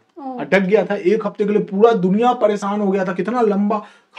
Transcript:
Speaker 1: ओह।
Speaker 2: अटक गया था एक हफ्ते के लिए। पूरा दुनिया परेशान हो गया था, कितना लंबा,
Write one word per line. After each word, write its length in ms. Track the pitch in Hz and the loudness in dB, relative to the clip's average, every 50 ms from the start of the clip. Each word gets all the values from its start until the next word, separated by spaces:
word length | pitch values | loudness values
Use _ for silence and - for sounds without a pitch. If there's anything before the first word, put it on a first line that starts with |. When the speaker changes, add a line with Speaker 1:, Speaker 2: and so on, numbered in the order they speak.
| _ _ _ | _ _ _
Speaker 1:
ओह। 240 | 339 277 262 262 240 | -16 -14 -12 -10 -10
Speaker 2:
अटक 180 | - 135 175 196 | -2 0 0 2
गया 260 | 196 180 214 208 180 | 2 2 2 2 2
था 100 | 175 208 | 0 -4
एक 320 | 202 160 180 208 - - | -2 0 0 0 0 -2
हफ्ते 180 | 202 - - 208 | -4 -4 -4 -2
के 60 | 196 | 0
लिए। 100 | 208 208 | 0 0
पूरा 300 | 175 - 190 196 220 233 | -2 -2 2 4 4 4
दुनिया 420 | 226 185 175 190 190 214 240 247 247 | 4 4 2 0 2 2 2 0 0
परेशान 480 | 247 208 208 208 202 202 196 208 208 | 2 0 0 0 -2 -4 -4 -4 -2
हो 100 | 208 190 | -2 0
गया 140 | 190 196 185 | 0 -2 -2
था, 80 | 196 180 | -2 -4
कितना 280 | 196 175 214 240 247 | -4 -4 -4 -2 0
लंबा, 440 | 233 202 196 196 202 208 220 208 208 - - _ _ _ _ | 0 0 2 0 0 0 -2 -4 -6 -10 -20 _ _ _ _